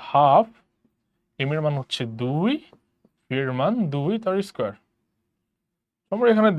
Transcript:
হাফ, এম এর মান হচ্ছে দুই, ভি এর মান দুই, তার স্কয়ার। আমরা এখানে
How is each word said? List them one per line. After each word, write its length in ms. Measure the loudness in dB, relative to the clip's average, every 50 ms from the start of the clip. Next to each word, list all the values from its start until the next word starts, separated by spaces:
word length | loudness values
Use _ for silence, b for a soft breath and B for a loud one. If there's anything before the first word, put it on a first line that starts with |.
| -8 0
হাফ, 400 | 2 4 6 6 6 4 4 2 _ _ _ _ _ _ _ _ _ _ _ _ _ _ _ _ _ -6
এম 80 | -4 -4 -2
এর 60 | -2 -2
মান 100 | -2 -2 -4
হচ্ছে 220 | -6 -8 -8 -8 -6 -8 -6 -6
দুই, 300 | -6 -4 -2 -2 0 -2 -2 -4 -8 _ _ _ _ _ _ _ _ _ _ _ _
ভি 100 | -6 -4 -4 -2
এর 60 | -2 -2 -2
মান 120 | -2 0 0 -2 -2 -2 -2
দুই, 180 | -4 -2 -2 -4 -2
তার 120 | -2 -2 -2 -2 -4 -6
স্কয়ার। 240 | -6 -6 -6 -6 -6 _ _ _ _ _ _ _ _ _ _ _ _ _ _ _ _ _ _ _ _ _ _ _ _ _ _ -8
আমরা 140 | -4 0 2 4
এখানে 180 | 4 4 4 2 2